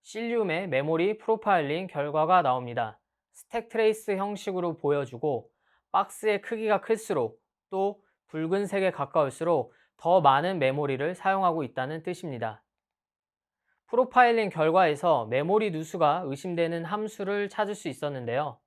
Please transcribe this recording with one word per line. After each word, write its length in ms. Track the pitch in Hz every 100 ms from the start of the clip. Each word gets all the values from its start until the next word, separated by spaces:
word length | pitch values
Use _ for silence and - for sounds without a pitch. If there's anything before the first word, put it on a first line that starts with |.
실리움의 680 | - 220 233 233 190 165 190
메모리 500 | 131 147 165 196 214
프로파일링 680 | - 220 208 180 143 165 185
결과가 560 | 151 147 156 156 180
나옵니다. 580 | 139 127 123 120 110 - _ _ _ -
스택 280 | - 233 226
트레이스 480 | 226 220 214 - 190
형식으로 600 | 202 202 202 180 175 160
보여주고 760 | 143 143 131 120 156 117 - _ _ _ _
박스의 500 | 185 196 - 214 202
크기가 380 | - 220 220 196
클수록 600 | - 220 - 156 110 - _ _ -
또 320 | 190 202 208 _ _ _
붉은색에 640 | 156 160 196 196 196 190
가까울수록 840 | - 139 165 139 - 165 151 - _ _ _
더 240 | 165 185
많은 380 | 143 139 175 180
메모리를 560 | 131 139 143 131 156
사용하고 480 | 180 190 196 180 160
있다는 400 | 127 - 131 160
뜻입니다. 600 | 180 175 165 120 113 107 _ _ _ _ _ _ _ _ _ _ _ _ _
프로파일링 640 | 233 254 254 240 226 202
결과에서 760 | 165 156 180 165 143 175 135 110
메모리 460 | 127 160 214 214
누수가 500 | 156 160 175 147 170 151
의심되는 580 | 135 185 170 165 170
함수를 640 | 165 208 214 208 196 202 202
찾을 260 | - 202
수 140 | 202 151
있었는데요. 720 | 127 147 135 120 127 151 110